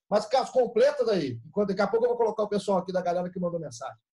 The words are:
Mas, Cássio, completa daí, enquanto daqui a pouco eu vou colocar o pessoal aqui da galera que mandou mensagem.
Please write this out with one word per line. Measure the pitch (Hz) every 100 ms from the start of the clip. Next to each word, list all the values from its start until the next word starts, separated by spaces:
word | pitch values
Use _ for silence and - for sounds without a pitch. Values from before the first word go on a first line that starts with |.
| -
Mas, | 202 214
Cássio, | 262 233
completa | 254 233 233 269 587 226
daí, | 196 143 117 -
enquanto | - 202
daqui | 190
a | 196
pouco | 233 247
eu |
vou | 240
colocar | 226 214
o | 208
pessoal | 202 202 190
aqui | 185
da | 180
galera | 175 175 180
que | 185
mandou | 175 170
mensagem. | 147 117 127 123 _